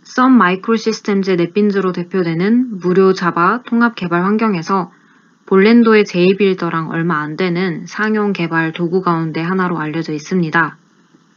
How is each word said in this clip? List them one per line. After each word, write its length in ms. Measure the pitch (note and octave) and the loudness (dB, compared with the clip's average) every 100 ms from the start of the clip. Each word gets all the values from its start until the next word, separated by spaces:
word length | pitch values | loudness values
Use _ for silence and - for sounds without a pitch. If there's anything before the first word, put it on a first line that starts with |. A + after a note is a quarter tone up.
썬 280 | - - B3+ | -10 0 4
마이크로 420 | B3 F3+ F#3 - A3+ | 4 4 0 -2 -2
시스템즈 560 | A3 G#3+ - G3 F#3+ | -2 -4 -2 -2 0
넷빈즈로 600 | F3+ E3+ G#3 G#3 G3 F#3 | 0 0 0 0 0 -2
대표되는 840 | F3+ F3 F#3+ E3+ E3 G3 A#3+ B3+ F#3+ | -4 -4 -4 -2 -2 2 2 0 -4
무료 340 | F3 F3+ F#3+ | 0 4 4
자바 500 | F#3 F3+ E3+ F3+ A#3+ - | 2 -2 0 0 0 -2
통합 300 | A#3 A#3 A3+ | 0 0 -2
개발 280 | F3 E3+ | -4 -2
환경에서 680 | F#3 G#3+ A3+ F3+ D#3 G3 F3+ _ _ _ _ _ - | 0 0 0 -2 -2 -4 -4 _ _ _ _ _ 0
볼렌도의 600 | F#3+ G#3 A#3 A3+ G#3+ G3+ | 4 6 6 6 4 2
제이빌더랑 840 | F3+ F3+ G3 G3 F#3 E3+ E3 D#3 | 2 2 2 0 0 -4 -6 -4
얼마 280 | E3 E3+ D3+ | -4 -2 -2
안 160 | D3+ D#3 | -4 -4
되는 480 | F#3 F3 F#3+ D#3 F3 | -2 -2 -4 -6 -10
상용 480 | - G#3+ G#3+ G#3 | -6 -2 0 -2
개발 400 | F#3+ E3 E3 D#3+ | -2 -2 -2 -2
도구 280 | D#3+ E3+ F#3 | -4 -2 -2
가운데 400 | F3+ E3 D#3+ D#3+ | -2 -2 -4 -4
하나로 380 | E3 F#3+ F3+ E3 | -4 -2 -2 -4
알려져 340 | D3+ D#3+ D#3 | -6 -6 -6
있습니다. 640 | D3+ D3 F#3 D#3+ E3 D3+ - _ _ _ _ _ | -8 -4 -2 0 0 -2 -6 _ _ _ _ _